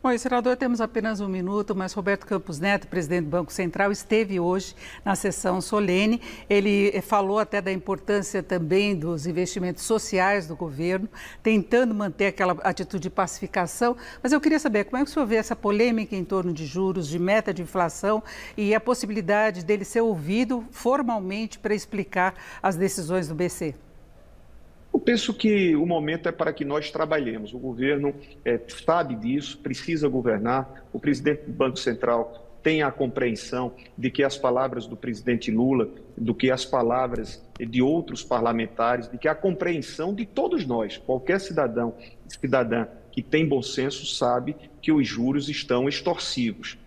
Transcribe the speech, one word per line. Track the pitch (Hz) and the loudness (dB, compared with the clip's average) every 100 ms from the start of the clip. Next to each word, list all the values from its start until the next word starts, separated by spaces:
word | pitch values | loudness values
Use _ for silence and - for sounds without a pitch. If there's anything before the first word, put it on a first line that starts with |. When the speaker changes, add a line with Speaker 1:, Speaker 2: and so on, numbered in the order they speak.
Speaker 1:
Bom, | 262 | 2
e, | 240 | 0
senador, | 254 247 240 247 | 2 2 2 2
temos | 262 233 | 0 0
apenas | 226 226 220 208 | 0 0 -2 -2
um | 196 | -2
minuto, | 185 180 208 208 | -2 0 -2 0
mas | 196 190 | -2 -2
Roberto | 208 185 196 | -2 0 -2
Campos | - 196 - 147 | 0 -4 -2 -2
Neto, | 196 202 - | 0 0 0
presidente | 185 151 175 | -4 0 0
do | 151 | 0
Banco | 175 156 | -2 -2
Central, | - 180 - 202 | -4 -4 0 0
esteve | 202 - 220 208 190 | 0 0 0 2 0
hoje | 175 190 185 - - - | 0 0 -4 -14 -18 -8
na | 202 | -2
sessão | 185 196 - 185 185 | 0 -2 -2 -2 -2
solene. | - 214 202 180 214 240 - - - | 0 0 2 4 2 0 -4 -16 2
Ele, | 202 202 202 202 | 4 4 4 4
eh, | 196 | 2
falou | - 208 196 208 | 2 2 2 0
até | 208 202 | 0 -2
da | 190 | -2
importância | 190 - 190 - 208 185 196 | -4 -4 -4 0 0 0 -4
também | - 180 156 190 208 185 | -2 -2 2 4 4 0
dos | 160 165 | -2 -4
investimentos | 160 170 - 202 180 - | -2 -2 -2 -2 -4 -4
sociais | - 220 - 185 185 202 | 0 0 2 2 2 2
do | 160 156 | -2 -8
governo, | 170 135 170 185 214 - - - | -8 -2 -2 0 -4 -10 -16 -2
tentando | 220 220 165 240 247 | 2 2 4 4 4
manter | 208 202 - | 0 -4 0
aquela | 202 185 185 175 | 0 2 0 2
atitude | 190 175 185 190 | 0 -2 -4 -4
de | 180 | -4
pacificação. | - 185 - 190 196 175 - 240 240 - - | -2 -2 -2 -4 -2 -2 0 0 0 -8 -4
Mas | 247 | 2
eu | 294 | 4
queria | 311 302 | 4 4
saber, | 294 208 | 2 0
como | 202 254 | 0 0
é | |
que | 285 | 0
o | |
senhor | 320 | 0
vê | 226 220 | 2 2
essa | 220 | 0
polêmica | 233 202 208 240 220 208 196 | -2 0 4 4 2 -2 -4
em | |
torno | 170 190 180 | 0 0 0
de | 156 | -4
juros, | 151 165 190 185 147 | -4 0 0 0 -2
de | 170 | 0
meta | 180 214 214 | 2 2 2
de | 180 | -6
inflação | 165 190 170 - 196 214 - - - - | -4 0 0 0 0 0 -2 -16 -12 -2
e | 202 | 2
a | 214 | 2
possibilidade | 220 247 208 214 175 208 220 180 | 2 -2 -2 -4 0 2 2 0
dele | 165 208 | -2 -2
ser | 196 233 | 0 2
ouvido | 233 175 147 214 247 247 226 | 2 0 0 0 2 -2 -4
formalmente | - 240 285 247 220 185 202 220 - | -4 0 2 2 -2 -2 -4 -6 -4
para | 208 | -2
explicar | 208 - 202 - 190 185 - - - | -2 -2 -6 -2 2 2 0 -18 -2
as | 190 | 0
decisões | 170 190 - 156 185 156 | 2 0 0 -2 -2 -2
do | |
B | 160 180 | -2 -2
C? | - 160 - - - - - - - - - - - - | -2 -6 -8 -18 -20 -20 -20 -20 -20 -20 -20 -20 -20 -2
Speaker 2:
Eu | - | 2
penso | - 240 - | 4 2 0
que | 214 220 208 180 | 2 4 6 6
o | 151 175 | 4 4
momento | 165 151 160 165 | 0 0 -2 -4
é | |
para | 160 156 | 0 -2
que | 151 | 0
nós | 143 147 147 | -2 -2 -2
trabalhemos. | 156 156 156 123 113 104 | -4 0 0 0 -4 -8
O | 123 | -8
governo, | 131 117 135 143 143 143 - - | -8 0 0 2 0 -4 -16 -6
eh, | - 117 - - | -2 -2 -4 -4
sabe | - 170 147 | 2 2 0
disso, | 113 113 143 139 - | -2 -2 -2 -4 -10
precisa | 147 127 - 160 147 | -8 -6 -4 0 2
governar. | 131 120 104 113 131 131 - - | 2 0 0 0 0 -2 -14 -12
O | - | -2
presidente | 147 127 143 147 - | 0 2 2 0 -4
do | |
Banco | - 131 123 | 0 0 2
Central | 127 113 120 117 110 - - - | -2 0 2 2 0 -8 -18 -2
tem | 156 156 | 0 2
a | 143 | 0
compreensão | - 131 135 123 110 - 127 123 - - - | 0 -2 2 0 0 -4 -4 -4 -6 -18 -4
de | 127 | -2
que | 131 | 2
as | 139 - | 2 2
palavras | 131 123 131 120 | 2 2 0 -4
do | 113 | -8
presidente | 117 123 104 127 117 120 | -8 -6 -4 0 0 2
Lula, | 110 131 131 107 - - | 2 4 4 2 -4 -16
do | - 113 | -4 -2
que | 110 131 | 2 2
as | 127 | 2
palavras | - 135 117 123 127 120 107 - - - | 2 2 4 2 0 -2 -6 -12 -18 -10
de | 117 123 | -2 2
outros | 131 165 160 127 | 4 2 -2 -10
parlamentares, | - 120 117 117 110 - 117 123 117 | 0 2 2 0 -2 0 2 2 -4
de | 120 | -2
que | 156 | -2
a | |
compreensão | 156 190 175 175 165 123 - 170 | 0 0 0 -2 -2 -6 -6 -4
de | 208 226 | -4 -4
todos | - 359 339 | -2 0 0
nós, | 139 117 104 - | 0 -2 -2 -6
qualquer | - 131 127 190 | -2 -2 2 0
cidadão, | 190 160 127 113 117 - - - - | 0 0 0 0 -2 -6 -20 -20 -20
cidadã | - 135 131 117 117 107 - - | -8 0 2 2 0 -2 -10 -10
que | - | -8
tem | - 156 160 | 0 0 2
bom | 135 | 2
senso, | 117 - 135 - | 0 -2 -2 -4
sabe | - - 123 123 127 151 - - | -8 0 2 2 -2 -8 -16 -6
que | - | 2
os | 156 113 | 4 2
juros | 110 123 143 135 | 0 0 0 -2
estão | 147 - 123 135 | -6 0 0 2
extorsivos. | 139 180 170 - - 117 101 - - | -2 -2 -2 -4 0 -2 -2 -12 -14